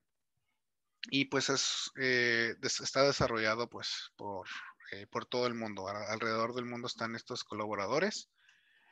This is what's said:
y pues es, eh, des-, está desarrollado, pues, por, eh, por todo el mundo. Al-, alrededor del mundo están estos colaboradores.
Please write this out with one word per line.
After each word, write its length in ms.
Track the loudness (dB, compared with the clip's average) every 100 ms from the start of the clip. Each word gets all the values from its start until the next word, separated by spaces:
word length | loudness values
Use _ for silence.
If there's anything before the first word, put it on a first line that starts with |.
| _ _ _ _ _ _ _ _ _ _ 0
y 140 | 2 4
pues 220 | 2 2
es, 440 | 2 2 0 -4 0
eh, 600 | 2 4 4 4 2 0
des-, 220 | -2 -2
está 220 | 0 4
desarrollado, 680 | 4 6 2 2 2 2 -2
pues, 420 | -4 -6 -6 -8 -12
por, 320 | -8 -8 -8 -10 -12 -16 -12
eh, 160 | -10 -6
por 180 | -6 -2
todo 220 | 0 2
el 60 |
mundo. 340 | 0 -4 -4 -4
Al-, 240 | -4 -4
alrededor 440 | -2 0 2 0 -2
del 100 | -6
mundo 220 | -6 -6
están 280 | -4 -4 -4
estos 300 | -6 -8 -6
colaboradores. 840 | -6 -4 -2 0 2 2 -2 -10 _ _ _ _ _ _